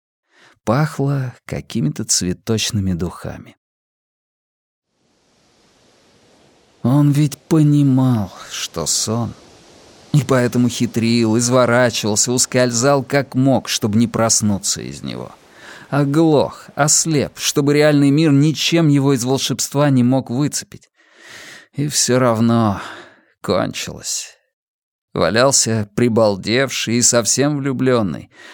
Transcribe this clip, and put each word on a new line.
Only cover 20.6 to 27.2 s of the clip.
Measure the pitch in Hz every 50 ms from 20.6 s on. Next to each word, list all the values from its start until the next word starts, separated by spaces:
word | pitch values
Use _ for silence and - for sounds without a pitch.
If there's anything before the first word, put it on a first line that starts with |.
| - - - - - _ _ _ _ _ _ _ - - - - - - - - - _ _
И | - 143 151
все | - - - - 123 127
равно | 131 123 113 110 117 117 117 117 113 107 98 90 - - - - - - - _ _ _ _ _
кончилось. | - - 98 90 113 104 - - - - - - - - - - - - - _ _ _ _ _ _ _ _ _ _ _ _ _ _ _ -
Валялся | 98 90 82 95 117 127 139 131 - - 113 113 113 104 101 _
прибалдевший | - 120 123 110 117 113 104 101 92 92 98 110 127 139 131 131 - - - 113
и | 120
совсем | 117 - - 120